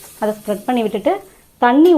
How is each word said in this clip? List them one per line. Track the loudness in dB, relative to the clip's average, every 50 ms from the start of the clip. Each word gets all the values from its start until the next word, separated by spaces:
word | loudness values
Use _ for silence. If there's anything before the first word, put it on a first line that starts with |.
| -20 -20 -12 -8 -6
அதை | -6 -6 -8
ஸ்ப்ரெட் | -8 -8 -8 -8 -6
பண்ணி | -4 -4 -2 -2
விட்டுட்டு | -4 -4 -4 -4 -4 -4 -4 -8 -18 _ _ _ _ _ -2 -2
தண்ணி | 0 2 4 4 4 4